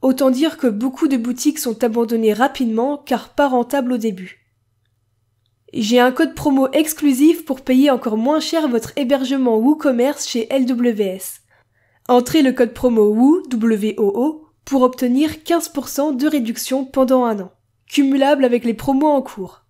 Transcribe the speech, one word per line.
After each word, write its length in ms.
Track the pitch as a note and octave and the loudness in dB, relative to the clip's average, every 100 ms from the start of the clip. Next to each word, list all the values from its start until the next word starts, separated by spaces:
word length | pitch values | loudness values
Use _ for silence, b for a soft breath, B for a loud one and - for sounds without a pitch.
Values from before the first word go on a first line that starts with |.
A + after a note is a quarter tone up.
Autant 280 | C4 C4 C4+ | 0 2 2
dire 260 | B3+ D#4 D#4+ | 2 0 0
que 80 | B3+ | -2
beaucoup 420 | G#3 B3+ C4 D#4+ | -2 -4 -2 -2
de 80 | C4+ | 0
boutiques 440 | A3+ B3 D4+ D4 | -4 -2 -2 -2
sont 240 | B3+ A3 | -6 -2
abandonnées 500 | A#3+ A3+ A#3 A#3 A3 | -2 -2 -2 0 0
rapidement 640 | G#3 C4+ C#4+ A#3+ A3 B3+ D4 | 2 -2 0 -4 -2 -2 -4
car 380 | - A#3+ - - | -4 -6 -6 -2
pas 120 | C#4+ | 0
rentables 460 | B3+ A#3+ C#4+ B3 | 0 -2 -2 -2
au 40 | B3 | -2
début. 520 | A3 F#3 F#3 - _ _ _ _ _ _ _ _ _ _ _ _ _ | -4 -6 -14 -20 _ _ _ _ _ _ _ _ _ _ _ _ _
J'ai 260 | - G#3 A#3+ | -6 0 4
un 120 | B3 | 2
code 220 | B3+ D#4+ | 2 -2
promo 340 | D#4+ D4+ C4+ C4 | -2 -2 0 2
exclusif 760 | C#4+ D#4 - D4 B3 D4+ E4 - | 0 -2 0 0 4 4 2 -2
pour 160 | C4 | -10
payer 300 | - B3+ C#4+ | 0 2 4
encore 260 | B3+ B3+ G#3+ | 2 -2 -2
moins 220 | A#3 D4+ | 0 0
cher 280 | D#4 E4 D#4 | 0 -2 0
votre 260 | A#3 A3 - | -2 -4 -6
hébergement 600 | C4 C#4 C4 C#4 B3+ A3+ | 0 0 0 0 0 2
WooCommerce 680 | A#3 D4+ D4+ B3 B3 D4 - | 2 2 0 2 0 -2 -6
chez 200 | B3 A3+ | -6 -2
L 160 | C4+ B3+ | -2 0
W 380 | B3 A#3+ G#3+ | 0 0 0
S. 380 | G3+ F#3+ - - _ _ _ _ _ _ _ | -4 -4 -12 -16 _ _ _ _ _ _ _
Entrez 340 | B3 B3 D#4+ | 2 2 2
le 100 | C4+ | 2
code 220 | B3+ A#3 | 2 -2
promo 400 | - B3+ A3+ G#3 | 0 0 4 2
woo, 300 | G#3+ C4 F4 F#4+ | 4 4 4 0
W 460 | B3 A3+ A3 G#3+ - | -2 0 0 -2 0
O 120 | G#3 G3+ | -2 0
O, 320 | C4+ D#4 - _ - | -2 -4 -14 _ -4
pour 160 | C#4 | 2
obtenir 600 | B3+ B3+ B3 B3+ D#4 - | 2 2 -2 0 0 -4
quinze 260 | - E4+ D#4+ | -2 -2 -2
pour 180 | - C4 | -8 -8
cent 260 | - D4 | -4 -2
de 120 | C4 D4 | 0 0
réduction 580 | D4 A3+ A3+ - C4 | 0 -4 -6 -4 -4
pendant 420 | C4 C4+ C4 C4 A#3+ | -4 0 2 2 2
un 140 | G#3 | -4
an, 120 | F#3+ _ _ _ _ | -8 _ _ _ _
cumulable 580 | - C4+ C#4 C4+ D4 | 0 2 2 2 4
avec 220 | B3+ A#3+ A#3 | 2 2 -2
les 80 | |
promos 380 | A3 - C4+ D4+ | -4 -2 2 2
en 100 | C#4+ | 2
cours. 460 | C4+ - F3+ - _ | -2 -12 -14 -16 _